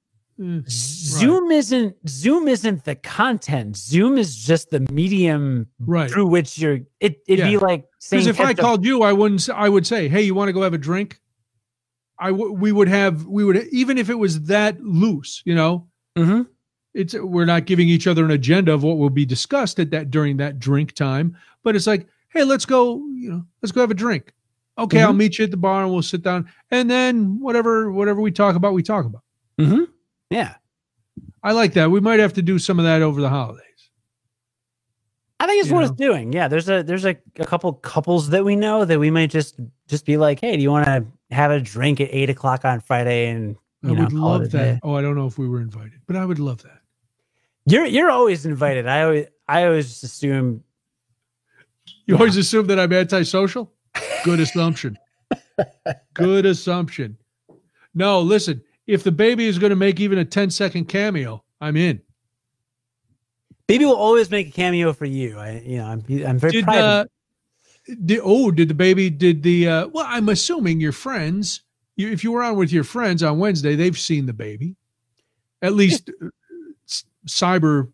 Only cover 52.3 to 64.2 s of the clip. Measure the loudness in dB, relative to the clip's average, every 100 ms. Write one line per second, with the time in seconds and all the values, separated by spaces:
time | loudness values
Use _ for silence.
52.3 | 4 2 2 2 2 2 2 0 0 0
53.3 | 0 -2 -2 -10 _ _ -12 -8 -4 0
54.3 | 0 0 0 -2 -2 -8 -12 _ _ _
55.3 | -8 _ -6 -6 _ -10 -10 _ -2 2
56.3 | 2 2 0 -2 -4 -4 -6 -10 -12 _
57.3 | _ _ -20 _ _ _ -2 2 2 2
58.3 | 2 0 -6 -10 _ -2 -2 0 2 2
59.3 | 2 0 0 2 2 2 0 0 0 -2
60.3 | -2 -2 -2 -4 -4 -4 -2 -2 -4 -6
61.3 | -10 -18 _ -4 0 0 -2 -8 _ _
62.3 | _ _ _ _ _ _ _ _ _ _
63.3 | _ _ _ 0 4 4 4 4 4